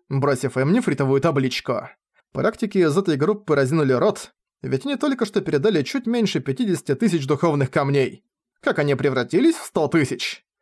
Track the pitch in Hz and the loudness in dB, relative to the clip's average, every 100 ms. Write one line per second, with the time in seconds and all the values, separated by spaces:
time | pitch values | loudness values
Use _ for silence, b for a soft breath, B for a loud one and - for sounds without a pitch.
0 | - 139 143 135 135 127 135 226 240 143 | -6 -2 0 0 -2 0 2 2 0 0
1 | 135 135 165 139 131 - - 117 - - | 2 2 2 0 0 -2 -6 -6 -8 -16
2 | _ _ _ 131 170 - 214 196 165 151 | _ _ _ -4 -2 -2 -2 2 2 2
3 | 196 143 160 208 - 143 135 160 139 127 | 0 0 0 0 0 0 2 2 2 2
4 | 202 - - _ _ _ 135 135 277 277 | 2 0 -8 _ _ _ -4 -4 -2 -2
5 | 294 269 220 202 - 147 196 170 131 277 | -2 -2 -2 -2 -2 0 2 2 0 -4
6 | 226 240 208 165 135 135 220 170 - 135 | -2 0 0 -2 -4 -4 -2 -2 -2 0
7 | 226 170 135 151 170 147 131 165 139 139 | 0 0 0 0 0 2 0 0 0 0
8 | 131 - _ _ _ _ - - 143 135 | 0 -4 _ _ _ _ -2 0 0 0
9 | 143 127 120 - 151 160 - - 151 170 | 0 0 0 2 2 0 -2 -2 0 2
10 | 139 - - - _ _ | 0 -2 -8 -10 _ _